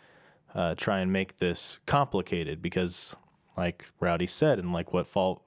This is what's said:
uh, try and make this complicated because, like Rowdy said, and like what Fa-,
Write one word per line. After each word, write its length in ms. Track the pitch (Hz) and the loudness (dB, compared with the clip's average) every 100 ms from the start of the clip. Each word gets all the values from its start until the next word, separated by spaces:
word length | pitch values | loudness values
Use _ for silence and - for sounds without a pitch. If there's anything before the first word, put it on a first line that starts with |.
| - - - _ _ | -20 -20 -20 _ _
uh, 200 | 95 85 - | -2 -2 0
try 240 | - 98 | 0 0
and 120 | 92 | 2
make 240 | 95 95 - | 0 -2 -2
this 440 | 87 87 - - | -2 -2 -8 -12
complicated 800 | - 143 135 98 - 90 76 80 | 0 2 2 0 -2 -4 -4 -6
because, 520 | 87 92 90 - - - _ _ _ - | -4 0 -2 -4 -12 -16 _ _ _ -4
like 260 | 87 - - _ | -2 -4 -14 _
Rowdy 260 | 143 170 90 | 0 2 0
said, 320 | - 151 110 | 2 2 4
and 140 | 87 | 0
like 220 | 87 87 | -4 0
what 120 | 90 82 | -2 0
Fa-, 280 | 98 92 - | 2 2 0